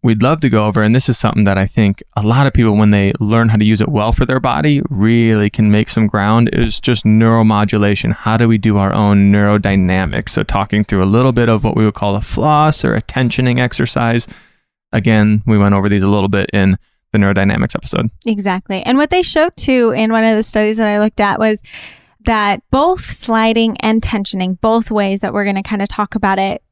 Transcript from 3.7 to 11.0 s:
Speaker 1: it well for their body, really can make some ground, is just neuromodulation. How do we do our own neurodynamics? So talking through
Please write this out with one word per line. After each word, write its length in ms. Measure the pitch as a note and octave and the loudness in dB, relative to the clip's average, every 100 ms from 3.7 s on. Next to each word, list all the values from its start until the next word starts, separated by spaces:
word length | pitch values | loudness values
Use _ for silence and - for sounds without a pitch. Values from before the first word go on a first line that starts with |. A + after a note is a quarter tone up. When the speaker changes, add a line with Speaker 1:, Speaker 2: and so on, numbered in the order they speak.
| G#2+ | 0
Speaker 1:
it 80 | G#2+ | 0
well 240 | C#3 A2 | 0 0
for 140 | A#2 C3+ | -2 0
their 140 | C3 | -2
body, 420 | C3 C#3 D3+ C#3+ - | -2 -2 0 0 -2
really 580 | A#2 A2 A#2 A2+ A2 G#2 | 0 2 2 2 2 0
can 220 | - G#2+ | 0 2
make 180 | G#2 G#2+ | 2 0
some 180 | - G#2+ | -2 0
ground, 440 | G#2+ G2+ A2+ A#2+ | 0 0 2 2
is 280 | - A2+ - | 0 -2 -2
just 220 | - A#2 A2 | -2 0 2
neuromodulation. 1040 | G#2+ A2+ A2+ A2 G#2 G#2 G#2+ G2+ G2+ A2+ | 2 4 4 2 2 0 0 0 0 -2
How 240 | - - A2 | -4 -2 0
do 100 | A#2 | 2
we 120 | A2+ | 2
do 180 | A2 G2+ | 2 0
our 160 | G2 | 0
own 400 | - G#2 G2+ G2+ | 0 2 4 4
neurodynamics? 960 | G2+ G#2 G#2 G2+ G2 F#2 F#2 F#2 A2 - | 4 2 2 0 0 0 0 -2 -4 -4
So 140 | - | -4
talking 420 | G2+ G2+ G2 G#2 | -2 -4 -2 -2
through 180 | G#2 G2 | 0 0